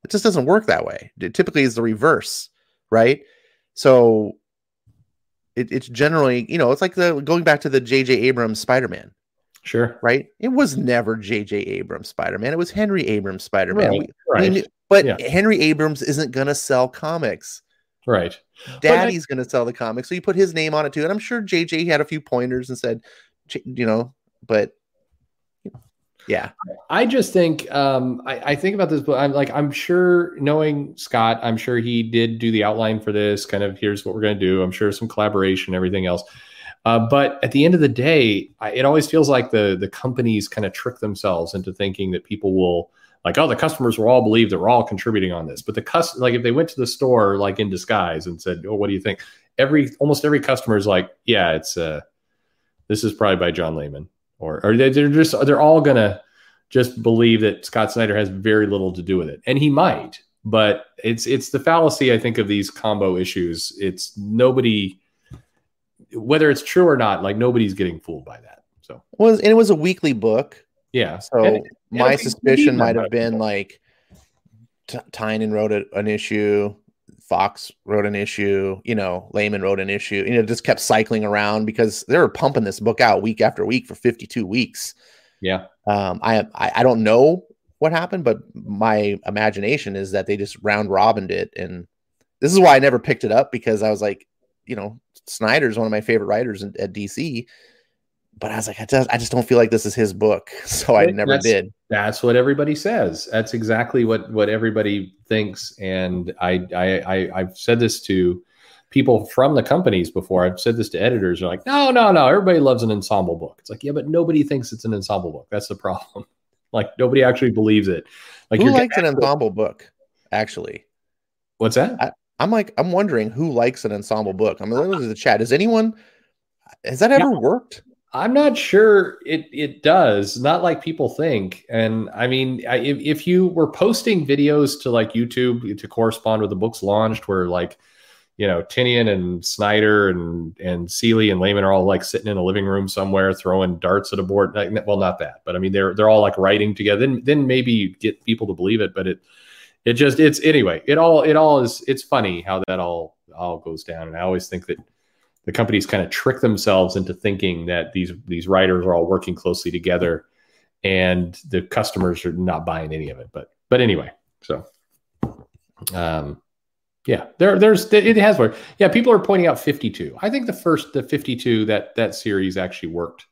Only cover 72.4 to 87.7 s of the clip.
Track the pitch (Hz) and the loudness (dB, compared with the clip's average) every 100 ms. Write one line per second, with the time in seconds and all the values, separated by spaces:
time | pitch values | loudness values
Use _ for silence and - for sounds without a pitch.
72.4 | 131 131 143 123 117 113 - 117 117 110 | 2 6 4 4 2 0 -2 -2 -2 -2
73.4 | 110 101 98 - _ _ _ _ _ _ | -4 -4 -8 -16 _ _ _ _ _ _
74.4 | _ 110 117 _ - 123 - - 110 110 | _ _ _ _ -16 -16 -14 -8 -4 -2
75.4 | 107 107 107 104 98 98 107 107 - 107 | -2 0 0 -2 -4 -4 -2 -4 -2 -2
76.4 | 104 104 101 101 _ _ _ _ _ 90 | 2 2 0 -6 _ _ _ _ _ 0
77.4 | 98 - - _ - 107 104 101 104 - | 0 -4 -20 _ -4 -2 -2 -4 -6 -4
78.4 | 101 98 98 95 - 113 95 90 92 101 | -2 0 -2 -6 -4 -4 -2 -6 -6 -2
79.4 | 104 104 95 98 95 101 - 101 101 120 | -2 -2 -2 -2 -4 -6 -4 -4 0 0
80.4 | 107 113 - 117 - 110 107 110 107 104 | 0 -2 -2 -2 2 0 2 -2 -2 -2
81.4 | 104 107 110 107 110 98 - 131 127 - | 0 -2 -2 0 -2 -2 0 2 2 0
82.4 | 139 139 104 - 104 110 120 95 107 107 | -2 0 -4 -2 -4 2 4 4 0 0
83.4 | 110 - 98 123 - 90 123 - - 123 | 0 0 -2 -2 -4 -2 -2 -2 -10 -8
84.4 | 92 117 110 - - - _ _ _ _ | -4 -2 -4 -6 -14 -14 _ _ _ _
85.4 | 92 92 - _ - 104 98 90 110 110 | -4 -4 -6 _ -2 -2 -2 -4 0 0
86.4 | 104 - - - 127 113 107 113 147 180 | -2 -4 -4 2 2 4 4 6 4 2
87.4 | _ _ _ | _ _ _